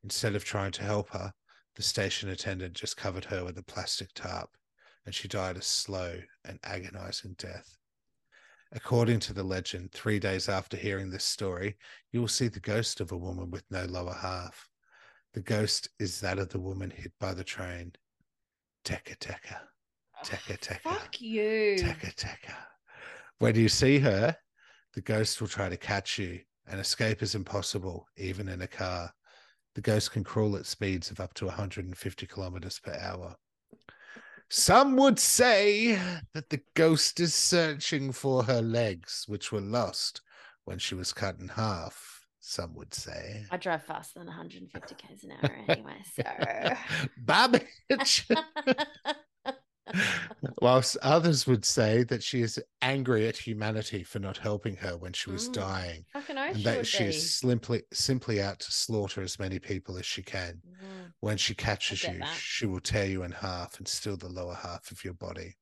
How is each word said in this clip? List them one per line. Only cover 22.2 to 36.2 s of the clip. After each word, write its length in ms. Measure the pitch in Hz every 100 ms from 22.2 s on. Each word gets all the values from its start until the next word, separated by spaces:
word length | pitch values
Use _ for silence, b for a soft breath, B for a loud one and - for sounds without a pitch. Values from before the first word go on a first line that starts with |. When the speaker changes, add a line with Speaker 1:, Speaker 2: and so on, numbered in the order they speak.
| - - - - - _ _ B B B B _
Speaker 1:
When 160 | 117 110
you 140 | 110
see 300 | - 131 139
her, 360 | 131 98 120 165 _ _ b b b -
the 60 |
ghost 380 | - 107 110 -
will 80 | 107
try 220 | - 95
to 80 | 87
catch 400 | - 101 - -
you, 220 | 92 87 _ _ -
and 120 | 98
escape 400 | 95 - 110 107
is 140 | 101 107
impossible, 680 | 95 98 92 101 92 87 - -
even 320 | 95 95 98
in 140 | 90
a 40 | 92
car. 460 | - 92 90 85 _ b b b b b -
The 60 |
ghost 300 | - 107 -
can 140 | - 98
crawl 320 | - 107 98
at 80 | -
speeds 440 | - 101 92 -
of 100 | 95
up 120 | 92 -
to 120 | 95
a 40 |
hundred 340 | 92 98 98 90
and 100 | 90
fifty 280 | 95 - 92
kilometers 520 | - 92 90 85 -
per 180 | - 67
hour. 360 | 90 95 95 90 _ _ _ - - B B B B B B
Some 460 | - - 208 277 254
would 240 | 277 233
say 800 | - - 247 208 208 208 233 208 180 175